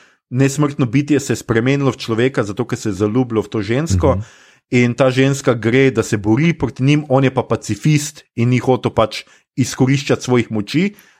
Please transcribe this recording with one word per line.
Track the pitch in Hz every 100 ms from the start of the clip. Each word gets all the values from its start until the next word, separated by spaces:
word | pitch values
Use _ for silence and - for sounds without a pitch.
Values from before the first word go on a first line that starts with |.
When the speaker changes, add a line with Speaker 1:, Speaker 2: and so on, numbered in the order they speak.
| _ _ -
Speaker 1:
nesmrtno | 127 135 139 147 143 127
bitje, | 131 143 143
se | - 113
spremenilo | - 113 123 143 135
v | 113
človeka, | - 113 127 135
zato | 104 101 120
ker | 123
se | 113
je | 92
zaljubilo | 107 117 123 110
v | 98
to | 113
žensko. | 98 120 160 92 139
Speaker 2:
Mhm. | 98 110 - _ _ -
Speaker 1:
In | 123 123
ta | 117 131
ženska | 127 135 139 - 120
gre, | 110 123 135
da | 113
se | 104 107
bori | 101 113 165
proti | 165 123 -
njim, | 131 147 147
on | 131
je | 135
pa | 127
pacifist | 113 110 - 107 156 147 147 - -
in | - 117
ni | 123
hotel | 131 127 120
pač | - 110 - - _ _ -
izkoriščati | 127 - 131 139 - 123
svojih | - 123 110
moči, | 107 104 147 196 - _ _